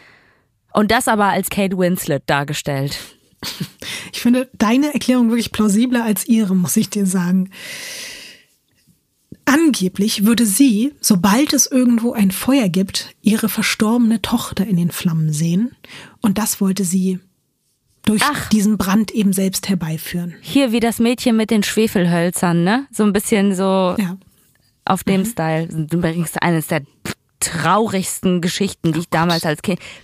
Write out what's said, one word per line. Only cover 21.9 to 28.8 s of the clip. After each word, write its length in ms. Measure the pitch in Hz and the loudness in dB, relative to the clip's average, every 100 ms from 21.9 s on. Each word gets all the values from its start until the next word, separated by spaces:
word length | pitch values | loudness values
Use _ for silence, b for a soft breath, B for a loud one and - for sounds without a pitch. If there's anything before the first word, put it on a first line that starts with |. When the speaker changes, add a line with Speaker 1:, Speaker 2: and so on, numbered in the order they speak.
| 202 175 170 175 - 175 170 | 2 2 2 0 0 0 2
Speaker 1:
ne? 240 | 175 240 277 | 2 0 -2
So 100 | - | 0
ein 100 | 214 | 0
bisschen 420 | 202 - 214 202 | 0 0 2 2
so 400 | 185 190 190 185 185 | 2 2 2 0 0
Speaker 2:
Ja. 180 | 180 190 _ _ _ _ _ _ | -4 -6 _ _ _ _ _ _
Speaker 1:
auf 180 | - 190 | -2 -2
dem 200 | - 190 | 0 0
Speaker 2:
Mhm. 40 | 220 | -2
Speaker 1:
Style. 400 | - 160 160 165 | -4 -2 -2 -4
Das 100 | 160 | -6
ist 160 | 151 | -4
übrigens 440 | 170 165 165 160 - | -2 -2 -2 -4 -2
eines 300 | 175 165 - | 0 0 -2
der 140 | 160 143 _ - - _ - | -4 -6 _ -14 -14 _ -8
traurigsten 1000 | - 165 151 202 220 190 180 - 185 180 | -6 -2 0 2 0 -2 -4 -4 -2 0
Geschichten, 520 | 175 - 196 - | -2 -2 -4 -2